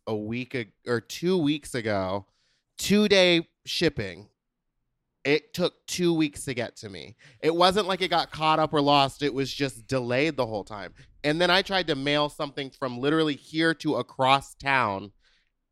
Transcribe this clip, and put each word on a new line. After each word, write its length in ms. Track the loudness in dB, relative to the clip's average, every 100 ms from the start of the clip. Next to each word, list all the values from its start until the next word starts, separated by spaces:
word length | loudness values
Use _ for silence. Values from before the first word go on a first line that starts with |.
| -6
a 80 |
week 400 | -6 -4 -6 -6
ag-, 180 | -8 -8 _ -4
or 140 | -4
two 380 | -4 -4 0 2
weeks 360 | 2 -2 -4
ago, 520 | -6 -2 -2 -2 -4 -8 _ _ _ _ -8
two-day 720 | 2 2 4 4 6 4 0 _
shipping, 640 | -10 0 0 0 -8 -12 -18 _ _ _ _ _ _ _ _ _
it 300 | 0 0 -2
took 320 | -4 -4 -4 -10
two 260 | -2 0
weeks 320 | 2 0 -4
to 100 | -8
get 220 | -6 -8 -10
to 120 | -16
me. 260 | -16 -16 -20 -20 _
It 140 | 0
wasn't 320 | 4 4 4 0
like 140 | -2
it 60 | 0
got 220 | 0 -2
caught 280 | -2 2 2
up 160 | 2
or 60 | 2
lost. 400 | 4 4 4 0
It 100 | -4
was 200 | -2 -4
just 340 | -4 -6 -6 -4
delayed 500 | -4 0 0 0 -2
the 100 | -4
whole 160 | -6
time. 280 | -8 -12 -12 -16 -20 _
And 160 | -4 0
then 100 | 2
I 120 | 2
tried 240 | 0 -2 -2
to 80 | -2
mail 320 | -2 0 -2
something 420 | -4 -8 -8 -12
from 280 | -8 -8 -4
literally 360 | 0 2 0
here 380 | -2 -6 0 0
to 200 | 0 -2 -2
across 580 | -2 0 4 4 2 -8
town, 560 | 0 2 2 -2 -8 _ _ _ _ _ _